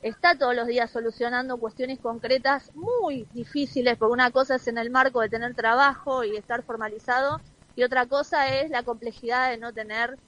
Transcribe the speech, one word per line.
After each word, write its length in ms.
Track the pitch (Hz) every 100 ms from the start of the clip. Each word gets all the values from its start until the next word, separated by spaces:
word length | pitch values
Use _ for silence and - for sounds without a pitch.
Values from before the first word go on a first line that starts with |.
está 340 | 220 220 349 285
todos 200 | 254 247
los 100 | 233
días 220 | 240 233
solucionando 680 | 240 226 226 240 247 254 247
cuestiones 420 | 220 - 254 262
concretas 720 | 240 233 226 262 269 277 -
muy 540 | 294 370 494 370 277 214
difíciles, 640 | 233 233 294 285 285 247 233
porque 160 | 220
una 180 | 240 247
cosa 240 | 262 269 262
es 120 | 247
en 100 | 233
el 100 | 233
marco 320 | 254 262 254
de 80 | 220
tener 240 | 226 240
trabajo 720 | 247 226 240 285 269 - 262
y 140 | 226 208
estar 260 | - 233
formalizado, 760 | - 226 214 214 - 247 277 311 - _ _ -
y 80 |
otra 240 | 247 254 247
cosa 400 | 277 294 320 269 269
es 160 | 302
la 100 | 262
complejidad 680 | 240 233 233 220 233 247 254
de 60 | 233
no 160 | 233
tener 440 | 220 214 220 240 269